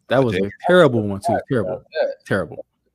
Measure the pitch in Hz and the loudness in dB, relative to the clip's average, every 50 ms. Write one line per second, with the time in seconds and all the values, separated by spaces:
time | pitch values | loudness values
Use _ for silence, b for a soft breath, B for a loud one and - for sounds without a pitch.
0 | _ - 110 131 135 117 95 92 98 101 - - - - 180 180 165 135 120 113 | _ -2 0 2 2 2 0 -2 -4 -4 -6 -6 0 4 6 6 6 6 4 0
1 | 104 101 98 95 - - - - - - 139 117 92 90 90 90 - _ - - | -2 -2 -6 -4 -4 -2 -2 -2 -2 -2 -4 -2 -2 -4 -6 -10 -12 _ -6 -4
2 | 117 - - - _ - - - - - - - - _ _ _ _ _ | -4 -4 -4 -8 _ -4 -4 -4 -4 -6 -10 -16 -18 _ _ _ _ _